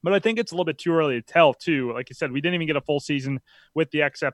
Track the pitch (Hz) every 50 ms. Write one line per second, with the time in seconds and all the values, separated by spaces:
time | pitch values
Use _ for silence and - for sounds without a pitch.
0 | - 165 196 196 - 226 226 220 226 - 165 175 180 160 151 - - 175 165 165
1 | 156 147 131 120 107 - - 170 170 147 127 _ - - 160 139 127 120 117 120
2 | 127 - 131 - 165 139 123 139 143 175 180 175 165 156 151 139 - - 151 143
3 | - - 147 139 131 135 139 127 _ _ _ - - _ _ 156 160 147 - 151
4 | 147 143 - - - 139